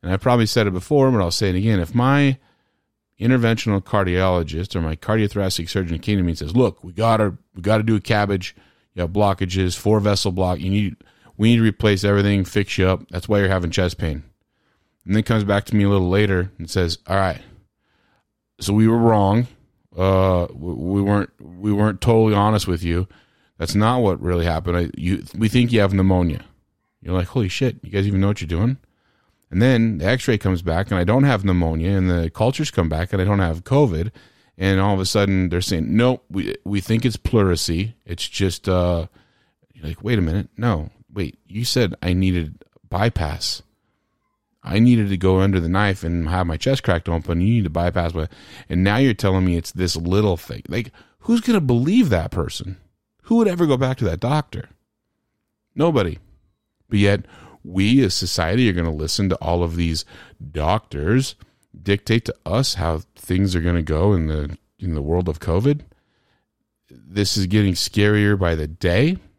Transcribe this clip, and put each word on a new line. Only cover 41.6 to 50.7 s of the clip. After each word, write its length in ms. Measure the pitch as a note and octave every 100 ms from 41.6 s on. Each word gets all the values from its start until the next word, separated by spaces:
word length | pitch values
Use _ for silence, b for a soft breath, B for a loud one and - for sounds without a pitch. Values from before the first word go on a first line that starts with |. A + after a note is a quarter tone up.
| A#2
said 280 | B2+ G#2+ -
I 120 | F2+
needed 500 | F2+ F#2 F2+ D#2 - _ _ _
bypass. 720 | F2 A2+ - D2+ D#2 - - - _ _ _ _ _ _ _ _ _
I 160 | - G2
needed 300 | A#2+ A#2+ G2+
to 80 | F#2+
go 240 | F#2+ F#2
under 180 | G2 F#2+
the 100 | E2
knife 340 | F#2+ G#2 F#2+
and 240 | E2 E2+ D#2+
have 180 | F#2 F2
my 100 | E2
chest 240 | - C3+
cracked 260 | - F2 -
open. 340 | E2+ D#2+ E2+
You 120 | F#2+ A#2
need 80 | F#2
to 40 |
bypass 460 | E2 F2 F#2 E2+ E2
my," 120 | D#2 B B B B
and 140 | E2
now 140 | F#2+ G#2+
you're 160 | C3+
telling 320 | A2 G2+ F#2+ F#2
me 100 | E2+
it's 160 | -
this 240 | - F2+ E2
little 420 | E2+ F#2+ G#2+ E2+
thing. 260 | - A1+
Like, 240 | -